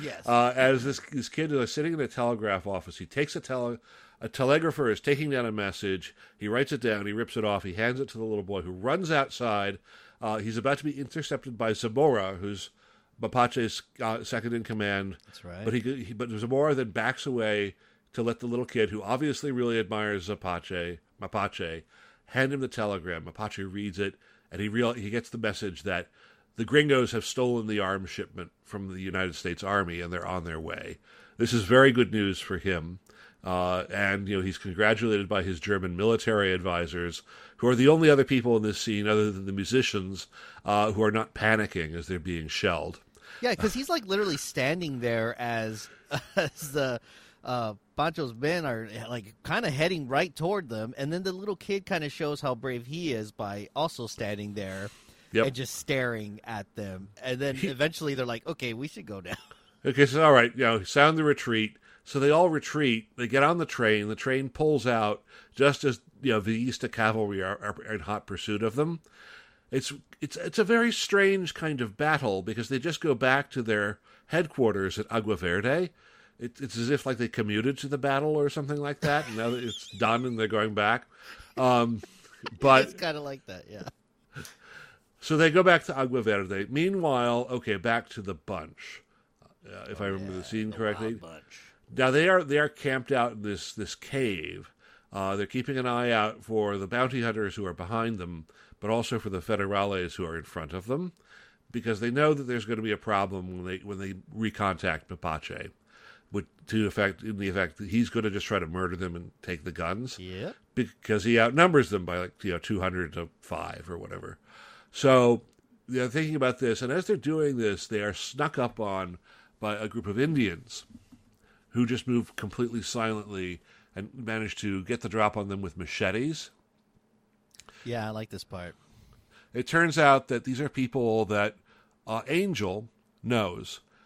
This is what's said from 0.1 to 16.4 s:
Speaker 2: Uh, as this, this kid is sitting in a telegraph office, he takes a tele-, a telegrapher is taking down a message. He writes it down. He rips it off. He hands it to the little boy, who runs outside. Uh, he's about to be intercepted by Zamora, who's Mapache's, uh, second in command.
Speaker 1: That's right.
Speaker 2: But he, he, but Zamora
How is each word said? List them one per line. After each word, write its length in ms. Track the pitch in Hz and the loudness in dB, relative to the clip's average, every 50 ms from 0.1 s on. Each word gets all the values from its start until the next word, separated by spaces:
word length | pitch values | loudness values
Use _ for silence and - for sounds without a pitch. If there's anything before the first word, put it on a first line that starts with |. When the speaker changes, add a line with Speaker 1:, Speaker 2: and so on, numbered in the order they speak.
| 104 - - - | -10 -6 0 4
Speaker 2:
Uh, 260 | 120 120 120 123 123 | 6 6 6 6 4
as 280 | 131 131 131 135 127 120 | 4 6 6 6 4 2
this, 160 | 139 131 - - - | -2 -4 -6 -8 -8
this 160 | - 139 113 - | -6 -6 -6 -4
kid 220 | - - 156 160 147 | -2 -2 -2 0 2
is 180 | 135 120 113 - | 0 0 0 -2
sitting 200 | 151 151 165 170 | -2 -2 -2 0
in 60 | 156 | -2
a 60 | 135 113 | -2 -4
telegraph 580 | - - 120 120 120 107 107 104 98 92 87 104 | -2 0 0 0 0 0 0 0 0 0 0 -2
office, 300 | 98 90 - - 85 - | -4 -6 -6 -8 -12 -14
he 80 | 92 | -12
takes 300 | - - 135 151 151 - 170 | -6 -2 -2 -2 -2 -4 -8
a 20 | |
tele-, 380 | - - 131 127 123 120 120 117 _ - - - - - _ - | -8 -6 -6 -4 -4 -4 -6 -8 _ -20 -20 -20 -20 -20 _ -12
a 60 | - 113 | -12 -8
telegrapher 600 | - - 131 127 143 160 160 165 143 - 139 117 | -2 2 4 6 6 6 4 2 0 2 2 2
is 100 | 107 - | 2 2
taking 300 | - - 143 139 156 151 | 2 0 0 2 2 -2
down 160 | 135 127 120 | 0 0 0
a 60 | 113 | -2
message. 640 | 107 107 101 98 92 - - 98 95 92 - - - - - - _ - | -2 -2 -2 -2 -4 -4 -2 -2 -2 -2 -4 -10 -18 -20 -20 -20 _ -8
He 100 | 104 104 | -4 -2
writes 220 | 107 123 139 131 156 | 0 0 0 0 -2
it 80 | 131 | -2
down. 240 | 120 117 107 104 101 | 0 0 0 0 -2
He 80 | 104 104 | -4 -2
rips 220 | 110 120 - - 120 | -4 -4 -4 -2 -2
it 60 | 107 | 0
off. 180 | 107 101 98 92 | 2 0 0 -2
He 100 | 98 87 | -4 -4
hands 260 | 98 113 120 123 131 | 0 0 0 0 -2
it 80 | 135 117 | -6 -6
to 80 | - 113 | -6 -8
the 80 | 113 | -6
little 180 | 110 107 104 98 | -4 -4 -4 -4
boy, 180 | 92 101 95 | -4 -4 -6
who 100 | 85 87 | -4 -6
runs 380 | 92 92 95 123 147 180 190 156 | -8 -4 -2 0 0 0 0 2
outside. 680 | 160 143 135 - - - 123 117 107 104 101 101 98 98 _ - - - - - - - | 2 2 2 0 -2 -4 -2 0 0 0 0 -2 -4 -6 _ -20 -20 -20 -20 -20 -14 -8
Uh, 160 | 120 110 107 110 | -4 -4 -4 -2
he's 200 | 101 110 110 117 | -4 -4 -4 -2
about 200 | 110 135 143 139 | 0 0 0 0
to 40 | 143 | -2
be 140 | 151 143 135 | -6 -6 -6
intercepted 580 | 143 123 - 160 143 - 147 127 - 135 120 104 | -8 -8 -8 -8 -6 -4 -4 -6 -6 -6 -6 -2
by 140 | 117 113 107 | 0 0 0
Zamora, 640 | - - 113 110 135 147 151 127 107 95 95 98 95 | 0 -2 -2 2 4 4 6 4 4 2 -2 -4 -6
who's 300 | 95 101 104 95 - - _ _ _ _ _ _ _ _ _ - | -6 -6 -8 -8 -10 -14 _ _ _ _ _ _ _ _ _ -6
Mapache's, 600 | 117 107 - 127 120 120 - 135 117 113 - - - _ _ - | -6 0 4 4 4 4 4 0 -2 -2 -2 -6 -12 _ _ -4
uh, 220 | 123 113 110 117 110 | -2 -2 -2 -2 -4
second 280 | - - 117 110 117 117 | -4 -6 -4 -4 -2 -4
in 100 | 117 110 | -4 -4
command. 540 | - 113 107 104 101 101 98 98 98 92 - _ | -4 -2 -2 0 0 0 0 -2 -4 -8 -12 _
Speaker 1:
That's 180 | _ - - - | _ -20 -20 -16
right. 180 | 90 87 90 104 | -14 -12 -8 -4
Speaker 2:
But 80 | 113 113 | -2 -2
he, 300 | 123 113 123 135 135 113 | -2 -2 -2 -4 -6 -6
he, 100 | 92 117 | -10 -8
but 160 | 104 123 120 | -8 -8 -6
Zamora 460 | 113 107 | -6 -6